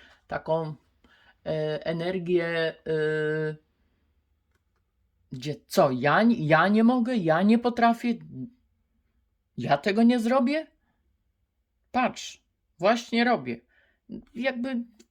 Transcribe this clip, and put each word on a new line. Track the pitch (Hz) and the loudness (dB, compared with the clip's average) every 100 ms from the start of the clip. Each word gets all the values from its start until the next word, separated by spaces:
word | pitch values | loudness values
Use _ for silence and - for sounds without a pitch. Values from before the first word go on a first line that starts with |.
| - _ _ | -20 _ _
taką, | 151 - 160 156 147 _ _ _ _ _ _ | -10 -4 -4 -4 -12 _ _ _ _ _ _
e, | 156 156 151 151 | -6 -4 -4 -4
energię, | 165 165 175 185 170 175 170 | -6 -4 -4 -4 0 0 0
e, | 165 160 - - 156 156 156 151 156 156 151 _ _ _ _ _ _ _ _ _ _ _ _ _ _ _ _ _ | -2 -2 -4 -4 -2 0 0 -2 -2 -4 -8 _ _ _ _ _ _ _ _ _ _ _ _ _ _ _ _ _
gdzie | 127 143 - _ | -10 -10 -10 _
co, | 196 147 | 2 2
ja, | 123 143 170 226 | 2 2 4 4
ja | 226 151 160 190 | 2 4 4 4
nie | 214 | 4
mogę, | 233 254 226 | 4 2 0
ja | 240 160 160 | 0 2 2
nie | 202 233 | 4 2
potrafię, | 240 247 233 233 240 233 - 262 240 _ _ _ _ _ _ _ _ _ _ - | 2 2 2 2 -4 -6 -10 -14 -14 _ _ _ _ _ _ _ _ _ _ -10
ja | 117 143 | 0 0
tego | 208 208 | 2 4
nie | 233 247 | 4 4
zrobię? | 220 262 254 311 311 _ _ _ _ _ _ _ _ _ _ _ _ | 2 2 2 -2 -6 _ _ _ _ _ _ _ _ _ _ _ _
Patrz, | 247 240 - - - _ _ _ - | -2 -2 -4 -16 -18 _ _ _ -2
właśnie | 190 240 - 233 | 0 0 -2 0
robię. | 240 233 - 233 _ _ _ _ _ - _ | 0 0 -4 -10 _ _ _ _ _ -18 _
Jakby | 220 269 240 269 240 - _ _ | -6 -6 -4 -6 -6 -8 _ _